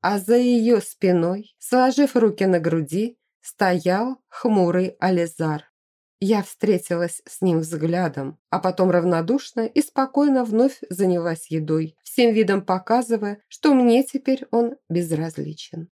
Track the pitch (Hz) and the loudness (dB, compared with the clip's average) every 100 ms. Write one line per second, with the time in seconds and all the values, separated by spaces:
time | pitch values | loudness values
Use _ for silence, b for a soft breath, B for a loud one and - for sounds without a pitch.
0 | - 202 190 240 247 240 226 226 - - | -2 -4 2 2 4 2 4 2 0 -2
1 | 190 180 170 190 214 _ - 254 254 262 | 2 2 0 -4 -10 _ -2 2 2 4
2 | 277 254 226 214 190 175 165 165 147 165 | 2 4 2 2 0 2 0 -2 -2 -4
3 | 226 - _ _ - - 196 180 180 185 | -4 -8 _ _ -20 -4 0 0 0 -2
4 | 247 262 _ - 247 214 175 180 185 - | -2 -8 _ -6 0 2 2 2 -2 -2
5 | 185 180 170 - 160 151 _ _ _ _ | 0 0 -2 -4 -4 -4 _ _ _ _
6 | _ _ 196 214 185 - 208 180 - 170 | _ _ 0 0 -2 -4 0 0 0 -4
7 | 175 - - - 190 165 160 165 160 175 | -4 -6 -16 -4 0 0 -2 -4 -2 -2
8 | 175 139 135 - _ - 185 180 185 175 | -2 -4 -10 -12 _ -4 -2 0 2 2
9 | 170 170 165 269 - - 226 - - - | 2 0 0 -2 -2 -6 -2 -2 -2 -2
10 | 269 285 285 262 240 220 269 269 - 180 | -2 0 2 2 0 0 0 -2 -14 -2
11 | 190 175 170 165 - 160 156 156 160 _ | 0 0 -2 -6 -6 -6 -2 -4 -4 _
12 | - - 240 220 196 196 190 185 185 233 | -8 2 2 4 2 0 -2 -4 0 -2
13 | 233 226 208 208 _ - 302 269 247 233 | 0 -4 -4 -10 _ -2 2 4 6 4
14 | 269 262 - 262 262 233 233 269 _ 170 | 2 -4 -2 -2 0 0 0 -4 _ -4
15 | 170 160 165 156 147 156 - 165 170 | -2 -4 -4 -8 -12 -12 -14 -14 -16